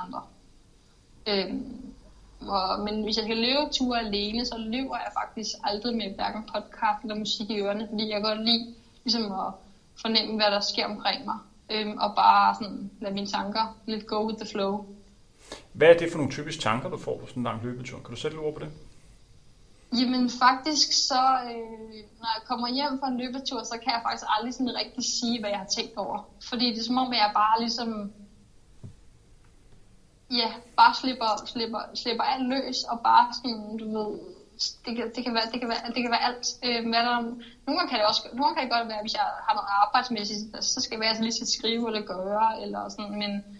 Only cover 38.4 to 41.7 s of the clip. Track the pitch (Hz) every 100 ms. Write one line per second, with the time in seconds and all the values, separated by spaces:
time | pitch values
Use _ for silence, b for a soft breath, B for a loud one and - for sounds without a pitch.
38.4 | 294 320 254 233 226 214 220 214 202 -
39.4 | - - 202 202 262 247 240 220 208 208
40.4 | 214 - - - - 220 220 220 226 233
41.4 | 240 - 220